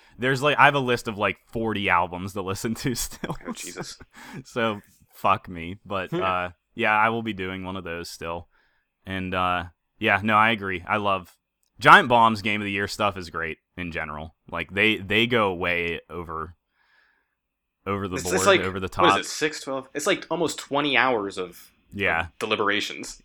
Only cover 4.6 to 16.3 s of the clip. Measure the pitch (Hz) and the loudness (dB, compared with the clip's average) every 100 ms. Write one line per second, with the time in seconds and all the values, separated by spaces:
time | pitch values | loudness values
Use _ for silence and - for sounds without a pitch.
4.6 | 113 101 - _ _ - 101 95 - 87 | -2 -4 -10 _ _ -4 0 0 -2 -12
5.6 | 82 101 95 98 90 170 95 90 90 - | -10 -12 -8 -8 -4 -4 -2 -2 -4 -10
6.6 | _ - 113 107 113 117 113 95 92 92 | _ -4 2 4 2 0 -4 -6 -6 -6
7.6 | 92 95 85 85 85 - 82 85 - _ | -8 -8 -8 -8 -10 -10 -8 -8 -10 _
8.6 | _ _ _ _ 95 95 92 92 90 90 | _ _ _ _ -10 -6 -4 -2 0 -2
9.6 | 87 _ _ _ 107 98 110 107 110 113 | -6 _ _ _ 2 2 4 4 4 2
10.6 | 98 92 87 107 101 95 90 _ _ _ | -4 -6 -2 -2 0 -2 -4 _ _ _
11.6 | _ - 135 185 143 120 113 110 107 104 | _ 4 10 10 10 6 6 4 0 -2
12.6 | 101 98 101 - 104 95 82 82 82 78 | -2 -2 -2 0 0 -2 -8 -6 -6 -8
13.6 | _ - 87 80 78 76 78 - - 85 | _ -10 -8 -6 -6 -8 -12 -16 -10 -8
14.6 | 82 95 107 101 95 107 120 120 101 87 | -4 2 2 2 0 2 4 2 2 0
15.6 | 90 87 85 82 - 82 82 | 0 0 -2 -4 -8 -12 -10